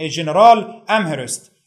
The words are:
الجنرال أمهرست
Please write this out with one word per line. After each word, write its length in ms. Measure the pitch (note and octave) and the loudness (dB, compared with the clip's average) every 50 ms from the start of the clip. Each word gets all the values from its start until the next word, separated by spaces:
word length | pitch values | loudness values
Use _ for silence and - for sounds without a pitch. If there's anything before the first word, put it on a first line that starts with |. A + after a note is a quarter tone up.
الجنرال 800 | D#3+ D#3 - E3 D#3+ D#3 D#3 F#3 G#3+ A#3 A#3 A3 G3 - - - _ - | -10 -8 -8 -6 -6 -4 0 4 6 6 6 4 2 -8 -16 -18 _ -4
أمهرست 640 | G#3 A3 G3+ E3 D#3 C3 B2 A#2 - - - _ _ _ _ | -4 -4 -2 -4 -6 -8 -8 -10 -12 -14 -14 _ _ _ _